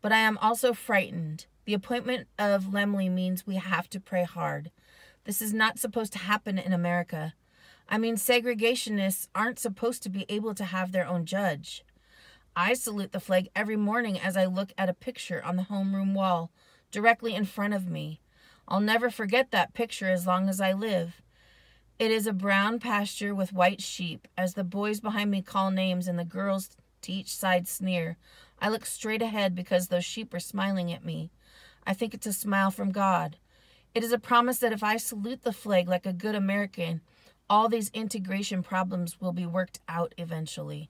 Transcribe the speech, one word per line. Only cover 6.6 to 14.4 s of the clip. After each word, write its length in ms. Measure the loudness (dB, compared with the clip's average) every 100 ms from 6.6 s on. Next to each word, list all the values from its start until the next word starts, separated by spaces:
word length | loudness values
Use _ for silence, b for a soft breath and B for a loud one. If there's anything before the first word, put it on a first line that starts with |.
| 2
America. 640 | 2 2 0 0 -4 -6 -10 b b b b b
I 80 | 0
mean, 180 | 0 0
segregationists 1120 | 4 4 4 0 2 0 0 0 0 -2 -6
aren't 260 | -2 -2 -2
supposed 420 | -6 -2 -2 -2
to 60 | -6
be 180 | -6 -4
able 260 | -4 -4
to 100 | -4
have 260 | -4 -2 0
their 160 | 0 0
own 200 | -2 -2
judge. 580 | 0 0 -2 -8 -16 _ _ b b b b b -2
I 180 | 0
salute 380 | 2 -2 -4 -4
the 80 | -6
flag 280 | 2 2 2
every 220 | -4 -2 0
morning 420 | 2 2 0 -2
as 180 | 0
I 100 | 2